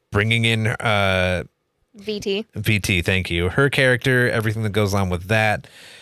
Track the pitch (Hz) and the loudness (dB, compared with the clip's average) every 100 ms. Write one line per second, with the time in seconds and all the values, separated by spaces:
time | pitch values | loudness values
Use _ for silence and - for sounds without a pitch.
0 | _ 104 110 117 117 113 110 - 117 104 | _ 0 2 2 2 2 0 -2 0 2
1 | 98 92 92 90 - _ _ _ _ 214 | 2 2 2 -2 -6 _ _ _ _ -14
2 | 202 208 202 196 226 - 107 107 - 92 | -10 -6 -4 -6 -6 -6 0 0 2 0
3 | 85 95 90 85 87 - 139 131 131 123 | 2 0 -2 -2 0 0 0 2 2 2
4 | 135 127 123 117 110 110 110 101 104 98 | 0 0 0 0 -2 -4 -2 0 0 0
5 | 95 87 92 110 107 101 - - - - | 0 -2 -2 0 2 -2 -6 -20 -20 -20